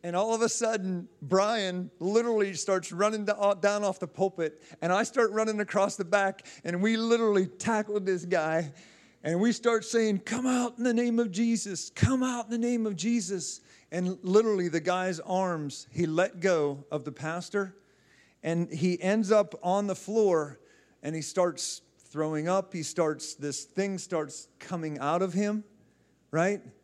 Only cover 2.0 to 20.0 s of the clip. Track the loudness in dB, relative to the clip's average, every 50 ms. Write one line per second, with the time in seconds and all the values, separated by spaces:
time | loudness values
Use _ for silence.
2 | -2 2 2 2 4 4 2 2 2 0 -2 -4 0 0 0 0 0 -4 -2 0
3 | 0 0 2 0 -2 -2 0 2 2 2 2 4 2 2 2 2 0 -2 -2 -4
4 | -8 -10 -2 -2 -2 -2 0 -2 -4 -4 -4 -8 -20 -20 -12 -4 0 2 2 2
5 | 0 0 2 2 2 2 2 0 0 0 0 -2 -4 0 2 2 2 2 0 -4
6 | -2 2 2 2 2 2 -2 -6 -16 -20 -20 -10 -6 -4 -2 0 2 2 2 2
7 | 2 2 4 4 4 4 4 4 2 0 -4 -4 -2 0 0 0 0 -2 -4 -2
8 | 0 0 -2 -2 -2 0 0 0 2 2 0 0 0 -2 -8 -16 -20 -20 -20 -20
9 | -20 -20 _ _ -4 -2 0 2 2 2 2 2 2 2 2 2 -2 0 0 2
10 | 2 2 0 0 -2 -4 -4 -2 0 0 2 2 0 -2 -4 -2 0 2 2 2
11 | 2 2 2 2 0 0 0 0 0 2 2 0 -2 -6 -8 -8 -10 -12 _ 2
12 | 2 2 4 2 0 -2 -2 -4 -6 -6 -4 -2 0 0 0 0 0 -2 -4 -2
13 | 0 0 0 0 0 -2 -6 -6 -6 -8 -10 -12 _ -20 -20 -20 _ _ -4 -2
14 | -2 -2 -4 -4 -2 4 4 6 6 6 2 0 0 0 -2 0 0 0 0 0
15 | 0 -2 -4 -4 -4 -2 0 0 0 0 -2 -2 -4 -6 -8 -12 -16 -10 -4 -2
16 | -2 0 2 2 2 0 0 -2 0 2 2 4 2 0 -2 -4 -8 -8 -8 -6
17 | -6 -8 -10 -8 -6 -6 -6 -6 -8 -4 -4 -4 -4 -4 -8 -20 _ _ _ _
18 | _ _ _ _ _ _ _ _ -4 -2 0 0 0 -2 -2 0 0 0 0 0
19 | 0 0 2 2 2 4 4 4 4 2 -4 -6 -2 0 0 0 0 -2 -4 -6